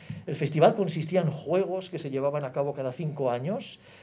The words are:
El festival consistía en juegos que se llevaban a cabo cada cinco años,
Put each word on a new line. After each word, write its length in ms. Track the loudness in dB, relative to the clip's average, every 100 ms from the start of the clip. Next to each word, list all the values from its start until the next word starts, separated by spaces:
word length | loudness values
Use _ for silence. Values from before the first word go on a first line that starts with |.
| -12 -10 -6
El 80 | -2
festival 400 | 0 6 6 6
consistía 460 | 0 -2 0 2
en 100 | 2
juegos 580 | -2 0 2 2 -2 -6
que 80 | -8
se 100 | -4
llevaban 360 | -2 0 0
a 80 | -2
cabo 200 | -2 -2
cada 200 | -2 -4
cinco 400 | -4 -4 0 0
años, 480 | 0 -2 -4 -6 -16 -20 -20